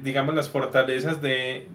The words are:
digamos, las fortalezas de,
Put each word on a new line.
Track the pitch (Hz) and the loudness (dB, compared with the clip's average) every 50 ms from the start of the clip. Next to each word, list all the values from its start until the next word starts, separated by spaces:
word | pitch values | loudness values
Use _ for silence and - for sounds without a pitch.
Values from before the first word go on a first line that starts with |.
| 135 | -6
digamos, | 135 131 139 139 147 156 | -2 0 0 0 2 2
las | 151 139 - | 0 0 0
fortalezas | - 139 131 127 - 131 131 131 131 127 135 160 156 147 | -2 -2 -2 4 4 4 4 4 2 0 0 -2 -2 -2
de, | 143 135 131 127 127 131 131 127 - - - | 0 0 0 0 0 -2 -6 -6 -10 -14 -14